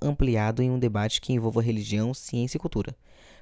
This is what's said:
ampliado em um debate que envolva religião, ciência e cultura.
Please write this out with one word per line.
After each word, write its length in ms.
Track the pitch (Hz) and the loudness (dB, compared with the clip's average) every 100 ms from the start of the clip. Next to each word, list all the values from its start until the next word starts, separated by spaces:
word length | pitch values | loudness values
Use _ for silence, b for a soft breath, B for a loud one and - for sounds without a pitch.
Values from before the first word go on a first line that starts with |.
ampliado 580 | 143 143 131 113 107 117 | 0 2 2 4 2 2
em 100 | 127 | 0
um 80 | 127 | 2
debate 420 | 123 104 107 - | 2 2 0 -2
que 120 | - | 0
envolva 300 | 127 113 117 | 0 2 2
religião, 500 | 113 113 104 104 117 | 2 0 -2 0 0
ciência 440 | 127 - 123 123 - | -4 -6 -4 -2 -2
e 40 | |
cultura. 360 | 156 - - - b b b b | -4 -4 -4 -8 b b b b